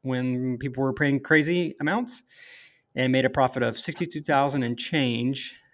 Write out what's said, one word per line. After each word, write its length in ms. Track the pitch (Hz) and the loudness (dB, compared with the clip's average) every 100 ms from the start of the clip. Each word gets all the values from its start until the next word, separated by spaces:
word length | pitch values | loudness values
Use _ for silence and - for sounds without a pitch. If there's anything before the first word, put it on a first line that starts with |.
when 560 | 131 127 127 123 127 123 | -4 -2 -2 -2 -2 -4
people 240 | 135 123 | -4 -2
were 100 | 135 | -2
paying 280 | 135 147 139 | 0 2 2
crazy 560 | - 156 151 175 165 - | 4 4 4 0 0 -2
amounts 440 | 147 208 247 - - - - - - _ _ 131 | -2 -2 -4 -10 -20 -20 -20 -20 -20 _ _ -2
and 160 | 127 | 2
made 120 | 131 | 2
a 60 | 131 | 2
profit 320 | 139 127 131 | 2 2 2
of 160 | 117 113 | -2 -2
sixty-two 440 | - - 170 151 | -6 -6 -6 -4
thousand 420 | 151 139 139 139 | 0 2 2 2
and 120 | 120 120 | -2 -4
change 840 | - 160 127 117 123 135 - - _ | -2 0 0 0 -2 -4 -8 -16 _